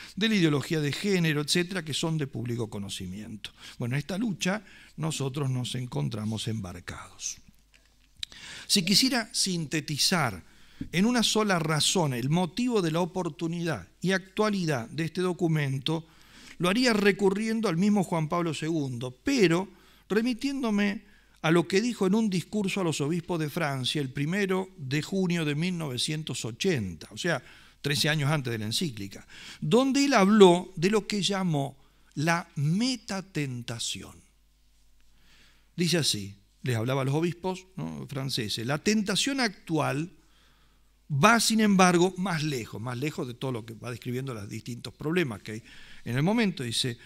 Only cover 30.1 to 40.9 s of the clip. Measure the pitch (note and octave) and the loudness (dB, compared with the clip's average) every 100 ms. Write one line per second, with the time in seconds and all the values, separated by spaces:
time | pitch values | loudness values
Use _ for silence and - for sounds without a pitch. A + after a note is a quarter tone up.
30.1 | B3 F#3+ A3 F#3 F3 F3+ - F3+ G#3+ G3+ | 6 8 10 10 10 2 -2 0 2 0
31.1 | G#3 E3+ G3 F#3 D3 C#3 B2+ _ _ _ | -2 -2 0 0 0 -2 -8 _ _ _
32.1 | - D#3 E3+ F#3+ - C#3+ F3+ B3+ B3+ - | -4 -2 -2 -4 -4 0 0 0 -4 -6
33.1 | G3 F#3 D#3 C#3+ B2 A#2 A2+ - F#2+ D#2+ | -8 -6 -6 -6 -6 -8 -8 -6 -8 -12
34.1 | - - _ _ _ _ _ _ - - | -18 -20 _ _ _ _ _ _ -20 -20
35.1 | - - - - _ _ - F3 F3 B2 | -20 -20 -20 -20 _ _ -2 0 2 0
36.1 | G#2+ G2 - _ _ - A#2 A#2 C#3 C3 | -2 -6 -14 _ _ -4 -2 0 0 0
37.1 | D3 F3 - F#3 F#3 - - E3 D#3 C3+ | 0 -2 -4 -6 -8 -10 -12 -10 -10 -10
38.1 | C#3 C3+ C3 G#2+ - A#2 D3 - G#3+ G#3 | -8 -6 -4 -4 -6 -4 -2 2 2 2
39.1 | F#3 - C#4 A#3+ F3+ - D#3+ C3 C3+ E3+ | 0 0 0 -2 -4 -4 -2 0 -2 -6
40.1 | - _ _ _ _ _ _ _ | -10 _ _ _ _ _ _ _